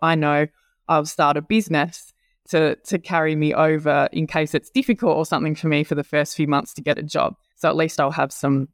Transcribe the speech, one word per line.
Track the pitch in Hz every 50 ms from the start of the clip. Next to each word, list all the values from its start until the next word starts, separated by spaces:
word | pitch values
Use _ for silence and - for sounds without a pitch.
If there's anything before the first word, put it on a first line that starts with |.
| -
I | 160 165
know, | 160 151 147 147 147 151 151 _ _ _ _ _ _ _
I'll | - 165 151 147
start | 156 - - 156 143 147 147
a | 151
business | - 214 220 208 - 160 147 143 165 - - - - _ _ _ _ _ _ _ -
to, | - 165 156 147 -
to | - - - 196 170
carry | - - 180 165 156 156 156
me | 151 151 151 -
over | - 156 156 156 156 156 151 143 143 139 - -
in | 156 160
case | - - 165 156 151 -
it's | 156 - -
difficult | - 262 269 - 220 - - 185 151
or | 156 165
something | - 175 - - 156 156
for | - - 160
me | 151 147 151
for | - 156
the | 147 143
first | - - 143 147 - -
few | - 151
months | 143 147 143 151 - -
to | - 139
get | 147 147 -
a | 151
job. | 151 - 156 - - 196 - _ _ _
So | _ - 160
at | -
least | 156 160 160 - -
I'll | 143 139
have | 156 160 139 135 -
some, | - - 143 139 135 135 -